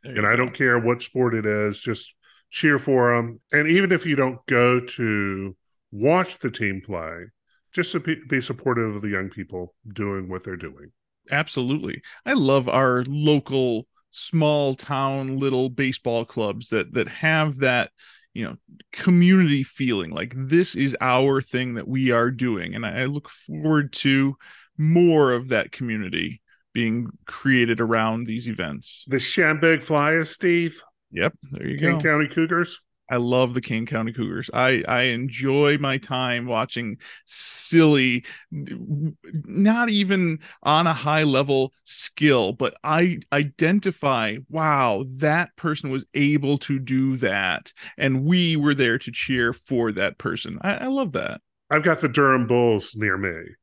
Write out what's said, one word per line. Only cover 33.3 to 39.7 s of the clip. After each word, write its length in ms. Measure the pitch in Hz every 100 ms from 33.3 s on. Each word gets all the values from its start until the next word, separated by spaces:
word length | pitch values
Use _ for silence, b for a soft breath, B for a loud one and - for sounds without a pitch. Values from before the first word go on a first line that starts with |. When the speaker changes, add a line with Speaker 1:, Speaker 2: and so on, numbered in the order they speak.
| 127 127
Speaker 1:
the 60 | 123
Kane 260 | - 113 113
County 260 | 113 113
Cougars. 380 | 117 113 90 -
I, 320 | 113 131 127 -
I 160 | 123
enjoy 720 | 127 117 131 117 135 139 147 147
my 200 | 139 135
time 480 | - 127 127 120 123
watching 520 | 113 117 - 117 - B B
silly, 1000 | - - - - - 165 160 143 127 123 B B B
n-, 640 | 151 139 120 120 143 156 151
not 640 | - 156 - 156 202